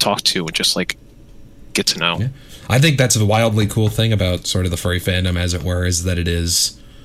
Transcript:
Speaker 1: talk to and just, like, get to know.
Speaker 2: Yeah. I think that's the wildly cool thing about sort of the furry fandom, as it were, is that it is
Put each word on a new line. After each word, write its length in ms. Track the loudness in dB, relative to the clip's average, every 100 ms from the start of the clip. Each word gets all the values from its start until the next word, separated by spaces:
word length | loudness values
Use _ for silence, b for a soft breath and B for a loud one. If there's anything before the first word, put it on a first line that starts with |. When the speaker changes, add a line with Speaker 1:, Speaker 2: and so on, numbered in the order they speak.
Speaker 1:
talk 200 | 0 0
to 240 | 0 -2 -2
and 80 |
just, 220 | -2 0 0
like, 220 | -2 -6 -14 -20 -20 -20 -20 -20 -6
get 140 | -2 -2
to 120 | 0
know. 180 | 0 0
Speaker 2:
Yeah. 80 | -2 B B B 0
I 100 | 4
think 180 | 4 4
that's 180 | 2 2
the 100 | 2
wildly 420 | 4 2 2 0
cool 220 | 2 0
thing 220 | 2 0
about 340 | 2 0 -2 -2
sort 180 | -2 -2
of 60 |
the 60 | -2
furry 220 | -2 -2
fandom, 380 | 0 0 0 0
as 160 | 0
it 100 | -2
were, 220 | -2 0 0
is 180 | 0
that 140 | -2 -2
it 100 | 0
is 520 | -2 0 0 -2 B B B